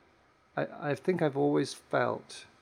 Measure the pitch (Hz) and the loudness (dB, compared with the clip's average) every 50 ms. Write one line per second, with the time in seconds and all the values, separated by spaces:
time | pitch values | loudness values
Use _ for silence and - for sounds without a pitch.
0 | _ _ _ _ _ _ _ _ _ _ - - 143 - - - 165 147 139 - | _ _ _ _ _ _ _ _ _ _ -6 -6 -6 -6 -6 -6 -4 -4 -4 -2
1 | - - - 175 165 151 135 139 143 147 147 151 143 131 - - - - - 139 | 0 0 0 2 2 0 2 2 2 4 4 2 2 0 -4 -12 -6 0 0 2
2 | 123 113 113 - - - - - - - _ _ | 2 2 -2 -4 -6 -12 -18 -20 -20 -20 _ _